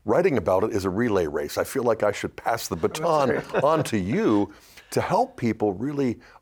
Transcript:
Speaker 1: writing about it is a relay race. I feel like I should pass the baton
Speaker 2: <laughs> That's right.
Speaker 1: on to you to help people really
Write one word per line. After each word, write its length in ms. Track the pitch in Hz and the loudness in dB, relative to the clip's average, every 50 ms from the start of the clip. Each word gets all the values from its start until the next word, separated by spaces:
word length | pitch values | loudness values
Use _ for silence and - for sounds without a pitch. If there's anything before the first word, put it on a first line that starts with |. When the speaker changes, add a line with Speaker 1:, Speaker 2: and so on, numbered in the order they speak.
| - | -2
Speaker 1:
writing 320 | 104 113 151 180 196 143 | 0 2 4 4 2 2
about 260 | 113 90 101 92 95 107 | 0 2 2 2 2 2
it 60 | 107 | 0
is 140 | 113 101 92 | 0 -2 -2
a 40 | 98 | -2
relay 340 | 90 104 120 120 101 92 85 | 0 0 0 2 2 2 2
race. 320 | 76 71 73 73 76 - | 0 -2 -4 -6 -4 -4
I 60 | 101 87 | -4 -4
feel 180 | - - 135 | -2 -4 -2
like 220 | 120 120 110 - 104 | 0 0 2 2 2
I 80 | 104 | 0
should 240 | 101 - - 90 - | 0 -2 -6 -8 -8
pass 320 | - - - 117 117 - | -6 -4 -4 -4 -4 -4
the 80 | - 95 | -6 -4
baton 540 | 82 - - - - 160 170 156 151 139 123 | -2 -2 -2 -2 -2 0 2 2 2 2 2
Speaker 2:
<laughs> 40 | 139 | 0
That's 180 | 135 - - - | -2 -4 -4 -2
right. 100 | 202 - | 0 2
Speaker 1:
on 200 | 147 160 156 - | 2 2 2 0
to 120 | - - | 0 -2
you 560 | 104 90 95 127 202 226 160 107 101 101 - - - - - - - - - | -2 0 0 0 0 2 2 4 2 2 0 -4 -12 -20 -20 -20 -20 -12 -4
to 100 | - 123 | -2 -2
help 340 | - - 170 208 247 254 - | 0 0 0 0 0 -2 -4
people 380 | - 123 113 107 - 110 104 92 | -4 -2 -2 0 0 0 0 0
really 460 | 95 120 143 151 143 139 123 107 - - - - - | -2 -4 -4 -2 -2 -2 -2 -2 -4 -10 -20 -20 -6